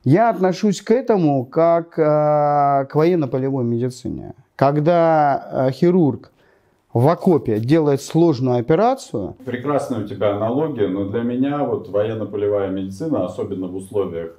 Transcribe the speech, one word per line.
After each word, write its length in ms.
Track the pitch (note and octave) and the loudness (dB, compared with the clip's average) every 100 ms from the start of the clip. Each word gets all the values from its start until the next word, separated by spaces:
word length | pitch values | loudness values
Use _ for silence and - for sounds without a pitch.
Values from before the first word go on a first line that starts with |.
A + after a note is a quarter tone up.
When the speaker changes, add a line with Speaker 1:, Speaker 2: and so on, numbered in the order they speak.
Speaker 1:
я 280 | B2+ F3 A#3 | 2 4 4
отношусь 500 | G#3+ F#3 F3 G#3+ F#3 | 2 0 0 0 -2
к 80 | - | 0
этому 560 | A#3 C4 G#3 D#3 C#3 B2 | 0 2 2 4 2 0
как, 540 | E3 E3+ E3+ E3+ - | 2 2 2 0 0
а, 880 | D3+ D3+ D3+ D3+ D3 D3 C#3+ C#3 C#3 | 2 2 2 2 2 2 2 2 0
к 100 | D3 | 2
военно-полевой 680 | E3 F3+ C3+ C3 C3+ C3+ | 2 2 0 -2 -2 -2
медицине. 720 | A#2+ A#2 B2+ B2 - C2+ - - _ - | -2 -2 -2 -6 -10 -10 -12 -18 _ -2
Когда, 800 | C#3 D3 D3+ E3+ E3 D#3 D3 C3+ - | 0 2 2 4 4 4 2 0 -4
а, 180 | C3 C3 | -2 -2
хирург 600 | C3 F3 F#3 C#3+ A#2 - _ _ _ _ _ _ | 2 2 4 2 0 -10 _ _ _ _ _ _
в 140 | A#2+ C3+ | 2 2
окопе 520 | F3 F#3+ D3 - G#2+ | 2 2 2 2 -2
делает 420 | A#2 D#3+ D3 C3+ | 2 2 2 0
сложную 560 | - D#3+ E3+ B2 B2+ A#2+ | -2 2 2 2 0 0
операцию. 760 | A2+ D#3+ A#3 C4 - A#2 F2+ - B2+ | 0 2 2 -2 -6 -8 -8 -10 -10
Speaker 2:
Прекрасная 540 | A#2+ C#3 C#3 - A#2 | -8 -2 -2 -2 -6
у 80 | G2+ | -6
тебя 280 | F#2+ G#2 G2+ | -2 -2 0
аналогия, 520 | A2 C3 D#3 A#2+ G2 | -2 -2 -2 -2 -2
но 180 | F#2+ G2 | -2 -4
для 160 | A2+ | -4
меня 380 | A#2+ B2 C#3 C#3+ | -4 -2 -2 -2
вот 260 | B2 G#2 - | -2 -4 -4
военно-полевая 800 | G2+ A2 A2 G2+ G#2 G#2 G2+ F#2+ | -2 -2 -4 -8 -4 -2 -2 -2
медицина, 540 | F#2+ F#2+ G2 D#3+ A#2 F2+ | -4 -8 -8 -4 -4 -4
особенно 420 | - G2 F#2 F#2 | -6 -8 -8 -8
в 80 | F#2+ | -10
условиях, 560 | F#2+ G#2+ F#2+ E2 E2 | -6 -4 -4 -6 -10